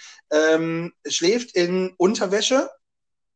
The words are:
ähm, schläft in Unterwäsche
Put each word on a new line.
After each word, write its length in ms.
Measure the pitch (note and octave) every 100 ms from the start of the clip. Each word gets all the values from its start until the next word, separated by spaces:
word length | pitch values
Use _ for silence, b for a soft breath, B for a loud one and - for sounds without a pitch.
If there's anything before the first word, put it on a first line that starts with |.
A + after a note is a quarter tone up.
| B B -
ähm, 640 | D3+ D#3 D#3+ E3 E3 E3+ - -
schläft 480 | - F3 A#3+ A#3+ F#3
in 380 | F3 F#3 F#3 -
Unterwäsche 720 | F#3 A#3 G3 G3+ G#3 C4 - - _ _ _ _ _